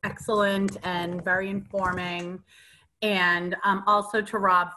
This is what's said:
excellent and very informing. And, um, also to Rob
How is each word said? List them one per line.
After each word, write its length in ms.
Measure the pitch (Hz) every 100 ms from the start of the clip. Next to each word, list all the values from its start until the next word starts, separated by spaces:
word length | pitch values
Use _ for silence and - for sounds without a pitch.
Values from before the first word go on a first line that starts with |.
excellent 760 | 208 - - 214 202 196 196 -
and 400 | 180 175 175 175
very 280 | 175 185 190
informing. 920 | 196 - 196 185 180 180 175 175 185 - - - _ _ _
And, 520 | 214 190 180 175 175 185
um, 220 | 202 190 196
also 360 | 208 208 220
to 160 | 202 220
Rob 320 | 190 180 175